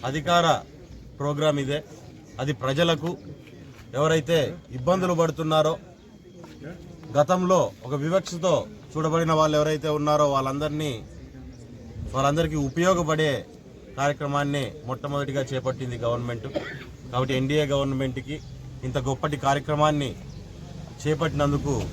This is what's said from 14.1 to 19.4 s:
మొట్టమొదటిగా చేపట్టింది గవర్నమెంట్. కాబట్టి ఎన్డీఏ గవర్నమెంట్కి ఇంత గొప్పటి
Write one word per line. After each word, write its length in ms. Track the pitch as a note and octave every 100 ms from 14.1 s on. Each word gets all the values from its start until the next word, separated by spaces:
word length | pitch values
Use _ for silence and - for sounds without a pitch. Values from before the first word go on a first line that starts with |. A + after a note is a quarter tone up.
| C#3+ C#3+ C#3+ C#3+ C#3+ A#2+ - A2+
మొట్టమొదటిగా 520 | B2+ C#3+ C#3+ C#3 C#3 B2+
చేపట్టింది 440 | C3 B2 B2+ B2+ A#2 A#2
గవర్నమెంట్. 420 | A#2+ A#2+ A#2 C3+ - - - - - -
కాబట్టి 200 | B2 C3 C3
ఎన్డీఏ 260 | C3+ D3+ C#3+
గవర్నమెంట్కి 640 | C#3 C#3 C3+ C3+ B2+ C3 D3 - - - - B2+
ఇంత 100 | C3+ B2+
గొప్పటి 280 | B2+ D3+ C#3+